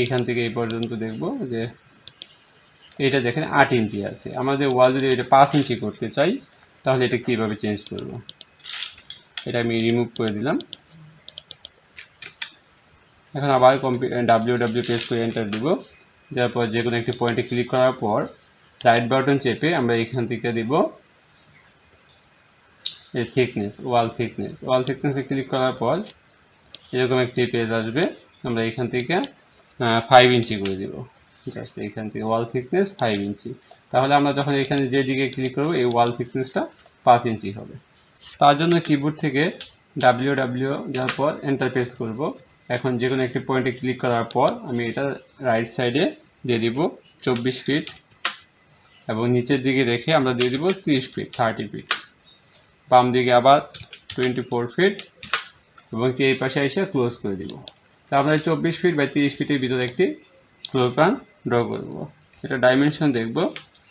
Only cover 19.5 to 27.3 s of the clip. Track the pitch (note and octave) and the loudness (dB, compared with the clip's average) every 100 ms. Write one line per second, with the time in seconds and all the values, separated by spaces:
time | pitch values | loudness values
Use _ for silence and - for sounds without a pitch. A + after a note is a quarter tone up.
19.5 | G#2 D#3 D#3+ A#2+ A#2 A2+ B2+ A2+ A2+ A#2+ | 0 0 0 2 0 0 -4 -4 -4 -2
20.5 | A#2 A2+ D#3+ D#4 - - _ _ _ - | -2 0 0 0 -4 -20 _ _ _ -20
21.5 | - - _ _ _ _ - - _ - | -20 -20 _ _ _ _ -20 -20 _ -20
22.5 | - - - - - - B2+ A2+ B2+ A#2 | -20 -20 -10 -10 -10 -8 -6 -2 0 0
23.5 | A2 G#2 - C3 A#2+ A2+ - A2+ - F#2+ | -2 -6 -8 0 0 0 -2 -6 -6 -10
24.5 | - C3+ B2+ B2+ C3 D3 C3+ C3 C3+ C3 | -8 0 0 0 -4 -4 -4 -4 -4 -2
25.5 | C3+ C3 - A#2 E3+ G#3+ - - _ _ | -2 0 0 -2 -2 -4 -14 -20 _ _
26.5 | _ _ - - B2 B2 B2+ B2 | _ _ -20 -6 -2 2 2 0